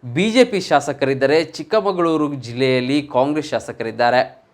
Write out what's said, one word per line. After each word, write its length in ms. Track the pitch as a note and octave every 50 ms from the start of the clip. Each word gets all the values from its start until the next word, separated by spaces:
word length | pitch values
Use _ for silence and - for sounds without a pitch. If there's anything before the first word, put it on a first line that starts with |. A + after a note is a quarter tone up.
| - B2 A#2+
ಬಿ 180 | C#3+ F#3 A3
ಜೆ 120 | G#3+ B3+ B3
ಪಿ 160 | B3 - G3
ಶಾಸಕರಿದ್ದರೆ 840 | F3 - E3 C#3+ C#3 - C#3+ - C#3+ C3+ C#3 C3 C3+ C3+ D3 D#3+ E3
ಚಿಕ್ಕಮಗಳೂರು 880 | D#3+ - - D#3+ - - A3 G3 G3+ F#3+ F3+ F3 E3 D#3+ D#3 D3+ D3 C#3+
ಜಿಲ್ಲೆಯಲ್ಲಿ 760 | C3+ A#2 A#2 A#2 B2 C3 C3 C3 B2+ B2 B2+ C#3 D3 C#3+ C#3+ -
ಕಾಂಗ್ರೆಸ್ 360 | B2+ C3 C#3+ D3+ D3+ D3 D3
ಶಾಸಕರಿದ್ದಾರೆ. 960 | - A2+ - - A#2 - A2+ A2+ G#2+ A2 A#2+ A#2+ A#2+ B2 - - - - _ _